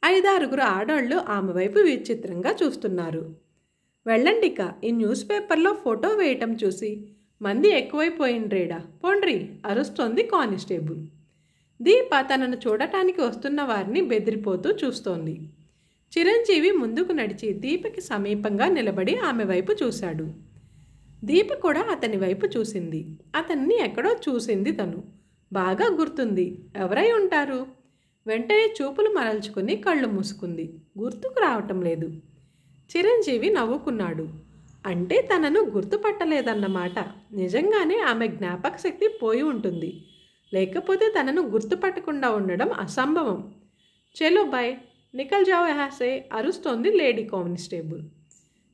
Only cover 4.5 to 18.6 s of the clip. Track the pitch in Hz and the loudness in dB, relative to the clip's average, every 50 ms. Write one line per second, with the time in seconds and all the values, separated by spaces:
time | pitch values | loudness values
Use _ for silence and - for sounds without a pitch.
4.5 | - - 185 180 - - - 233 233 226 214 208 262 - - - 415 403 415 - | 0 -2 -4 -6 -6 -6 -4 -2 0 0 0 0 0 -2 -2 -2 -2 -2 0 0
5.5 | 320 311 339 403 415 403 - 247 226 233 - 415 440 415 359 277 254 262 233 226 | 2 4 4 4 2 0 0 -2 0 0 0 0 2 2 2 2 0 0 -2 -4
6.5 | 226 - 214 190 180 - 220 208 208 208 - - - _ _ _ _ _ 214 196 | -2 -2 -2 -2 -2 -2 -6 -6 -6 -8 -12 -16 -20 _ _ _ _ _ -4 -2
7.5 | 208 262 370 415 370 262 254 - 302 302 320 339 330 320 277 247 240 226 220 202 | 2 4 6 6 6 4 2 0 -2 0 0 0 0 0 0 0 0 -2 -2 -2
8.5 | 202 185 175 165 165 165 160 - - - 339 370 403 403 392 349 226 180 - - | 0 -2 -2 -2 -4 -8 -12 -16 -12 -4 0 0 2 2 2 0 0 -2 -4 -8
9.5 | - - - 208 202 247 285 - - - 240 226 233 403 466 - 403 330 262 208 | -12 -8 -6 -2 -2 0 -2 -2 -2 -2 -2 0 2 0 2 2 2 2 2 0
10.5 | 190 190 - - 180 160 151 160 - 156 - - - _ _ _ _ _ _ _ | -2 -4 -4 -4 -4 -4 -4 -6 -6 -8 -12 -14 -18 _ _ _ _ _ _ _
11.5 | _ _ _ _ _ - 233 359 453 508 508 - 302 269 269 269 269 262 262 247 | _ _ _ _ _ 0 6 6 6 6 6 4 2 2 2 2 2 0 2 0
12.5 | 247 240 - 233 214 226 302 330 392 381 370 370 359 359 254 233 226 - - 277 | -2 -2 0 0 0 0 0 0 0 2 2 2 2 2 0 -2 -2 -4 -4 -2
13.5 | 285 294 285 247 220 196 190 202 247 381 349 240 226 214 208 226 214 214 208 202 | -2 0 0 0 0 0 -2 0 0 0 2 2 0 0 2 0 -2 -2 -2 -2
14.5 | 185 185 - 359 427 - 294 254 254 - - 196 175 165 160 160 160 - - - | -2 0 0 0 0 0 0 -2 -4 -4 -4 -4 -4 -4 -4 -6 -8 -8 -12 -16
15.5 | - _ _ _ _ _ _ _ _ _ _ _ - 330 339 381 453 466 466 415 | -18 _ _ _ _ _ _ _ _ _ _ _ 0 2 4 4 4 4 4 4
16.5 | 370 302 320 392 403 311 233 226 226 311 359 370 330 277 220 202 202 - 226 208 | 4 6 6 4 4 4 0 0 0 -2 0 0 0 -2 -2 -4 -4 -4 -4 -4
17.5 | 190 208 240 269 330 359 - 427 - 381 - - 226 202 202 202 214 208 208 214 | -4 -4 -2 -2 -2 -2 -4 -6 -8 -10 -8 -4 -4 -2 -2 -2 -2 -2 -2 -2
18.5 | 202 202 | 0 2